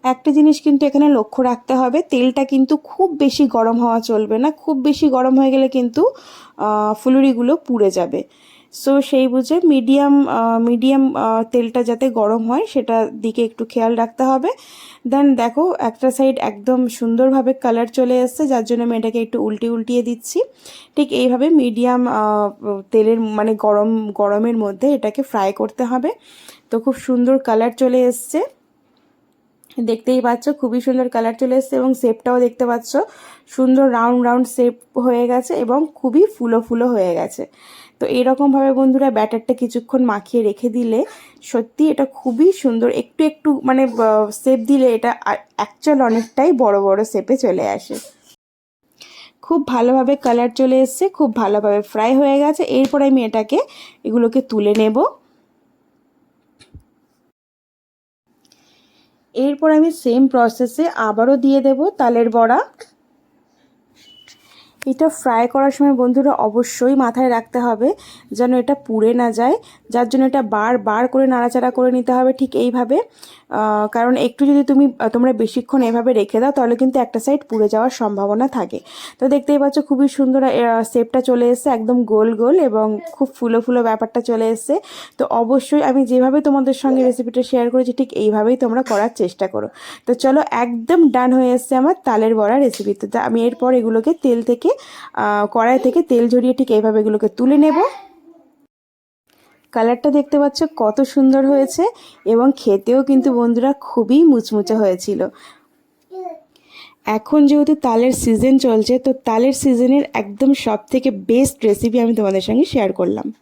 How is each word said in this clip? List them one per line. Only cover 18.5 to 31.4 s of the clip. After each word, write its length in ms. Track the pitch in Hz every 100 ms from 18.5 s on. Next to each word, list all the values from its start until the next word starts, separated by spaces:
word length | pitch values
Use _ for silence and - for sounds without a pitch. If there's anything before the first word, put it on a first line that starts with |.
| 254
জন্য 180 | 226 240
আমি 140 | 240 226
এটাকে 260 | 226 233
একটু 200 | 226 240
উল্টে 260 | 214 214 233
উল্টিয়ে 340 | 233 226 247
দিচ্ছি। 400 | 233 233 - 349 539 _ - - - -
ঠিক 160 | 294
এইভাবে 380 | - 254 247 294
মিডিয়াম, 580 | 311 247 220 247 247 247
আহ, 760 | 214 214 208 208 208 214 196 196
তেলের 300 | 226 214 226
মানে 340 | 220 214 220
গরম, 560 | 214 214 208 214 226 214
গরমের 460 | 196 202 208 233 226
মধ্যে 380 | 208 190 269
এটাকে 280 | 277 214 214
ফ্রাই 300 | 269 220 196
করতে 320 | 202 220 -
হবে। 280 | 247 254 294 466 _ - - - _
তো 100 | 226
খুব 140 | 247
সুন্দর 440 | 262 - 247 247 269
কালার 320 | 269 220 233
চলে 320 | 233 262 254
এসছে, 400 | 247 247 - 311 523 _ _ _ _ _ _ _ _ _ _ _ _ -
দেখতেই 400 | 226 226 - 254
পাচ্ছ 280 | 240 240 269
খুবই 320 | 294 247 247
সুন্দর 280 | 254 254 247
কালার 260 | 240 226 233